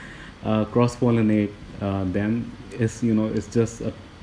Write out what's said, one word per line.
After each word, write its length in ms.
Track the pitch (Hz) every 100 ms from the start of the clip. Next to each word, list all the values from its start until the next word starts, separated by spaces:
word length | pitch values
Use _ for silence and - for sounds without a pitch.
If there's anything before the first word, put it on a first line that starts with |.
| - - - -
uh, 220 | 104 107 104
cross-pollinate, 840 | 120 120 - 123 117 107 107 101 - - -
uh, 260 | 101 98 92
them. 460 | 98 104 117 117 - -
It's, 320 | 127 113 -
you 100 | 117
know, 140 | 110 110
it's 200 | 110 98
just 340 | 117 110 -
a 120 | 113 - - -